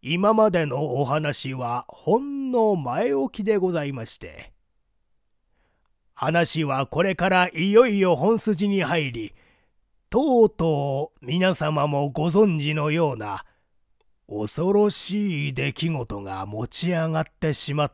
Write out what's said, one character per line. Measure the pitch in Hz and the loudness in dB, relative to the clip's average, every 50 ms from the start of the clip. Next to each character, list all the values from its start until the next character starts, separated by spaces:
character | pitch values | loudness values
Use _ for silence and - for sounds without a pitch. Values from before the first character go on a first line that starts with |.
今 | - 123 156 175 190 208 220 | -4 -2 -2 2 4 4 6
ま | 220 220 214 | 6 4 4
で | 175 175 160 | 4 2 0
の | 147 - 135 151 147 127 | 0 -2 -4 -2 -2 -2
お | 135 143 | -2 -2
話 | 123 139 156 156 147 139 - - 131 131 | 0 0 -2 -2 -2 -4 -4 -6 -8 -8
は | 131 127 117 117 123 - _ | -6 -6 -4 -4 -6 -6 _
ほ | - - - - 190 240 | -20 -8 -2 0 0 0
ん | 277 285 277 277 269 262 247 | 0 -2 -6 -6 -6 -2 0
の | 240 220 214 202 | 2 2 2 2
前 | 175 139 123 123 151 214 254 285 | 0 -2 -4 -2 -2 0 0 0
置 | 277 277 262 - - 208 | 0 -2 -2 -4 -6 -2
き | |
で | 202 214 | 0 0
ご | 202 180 185 175 | 2 2 0 0
ざ | 165 147 | -2 -4
い | 143 139 | -4 -6
ま | 131 113 | -8 -10
し | - - - | -12 -12 -16
て、 | - 87 76 78 - - _ _ _ _ _ _ _ _ _ _ _ _ _ _ _ _ _ _ _ _ _ _ _ _ _ _ _ _ _ _ _ _ _ | -16 -18 -16 -18 -20 -20 _ _ _ _ _ _ _ _ _ _ _ _ _ _ _ _ _ _ _ _ _ _ _ _ _ _ _ _ _ _ _ _ _
話 | - - - 160 170 170 - - 156 156 | -6 -4 0 2 2 2 2 0 -2 -2
は | 143 135 131 139 | -2 -2 -2 -4
こ | - - 143 180 | -4 -2 0 0
れ | 196 185 | 0 0
か | - 170 185 | 0 0 2
ら | 190 185 180 180 - | 4 4 2 2 0
い | 156 165 196 202 | -2 -2 4 6
よ | 220 254 | 6 6
い | 254 208 202 | 6 4 2
よ | 190 185 170 | 4 4 4
本 | 131 143 202 233 214 | 2 2 2 0 2
筋 | - 214 208 151 202 202 | 2 0 0 0 0 0
に | 196 196 175 | 0 0 0
入 | 131 160 170 151 135 120 | 0 0 -2 -2 -4 -6
り、 | 120 110 104 - _ _ _ _ _ _ _ _ _ _ _ _ _ _ _ | -8 -10 -10 -12 _ _ _ _ _ _ _ _ _ _ _ _ _ _ _
と | - 233 285 320 254 240 226 | -2 0 2 4 6 6 6
う | - | 4
と | - _ 165 165 156 143 143 143 135 135 147 - _ _ - | 4 _ 0 0 0 0 -2 -2 -2 -4 -4 -6 _ _ -8
う | |
皆 | 127 143 175 185 190 180 | -4 0 2 2 2 2
様 | - 156 151 156 147 143 | 0 -2 -2 0 0 0
も | 147 143 139 143 147 | 0 0 0 -2 -2
ご | 127 - 151 170 | -2 -2 -2 2
存 | 156 196 214 202 170 156 | 4 4 4 4 4 0
知 | 143 151 151 | -2 -2 -2
の | 156 147 151 | -2 -2 -2
よ | 151 170 165 151 131 | 0 0 0 0 -2
う | |
な | 110 110 107 98 92 - _ _ _ _ _ _ _ _ _ _ _ _ _ _ _ _ - | -4 -8 -8 -8 -10 -12 _ _ _ _ _ _ _ _ _ _ _ _ _ _ _ _ -10
恐 | - 107 107 104 - - - 185 202 | -8 -6 -6 -6 -4 -2 0 2 4
ろ | 208 208 208 | 4 4 4
し | - - - - 180 208 208 202 175 143 147 143 | 2 -2 -6 -4 -4 -2 0 0 -2 -2 -4 -4
い | 135 | -4
出 | 123 135 143 131 | -4 -4 -4 -4
来 | - 156 170 | -2 -2 -2
事 | 165 139 120 - - 101 | -2 -2 -6 -6 -8 -10
が | 98 98 98 95 95 | -8 -8 -8 -8 -8
持 | 101 107 110 120 117 | -8 -6 -8 -8 -8
ち | - - - 170 | -8 -6 -2 -2
上 | 180 165 160 160 | 0 0 0 -2
が | 160 156 160 | -2 -2 -4
っ | |
て | - _ _ - 160 147 | -4 _ _ -4 -2 -2
し | - - - 143 | -2 -4 -4 -2
ま | 151 147 | -2 -2
っ | 139 | -2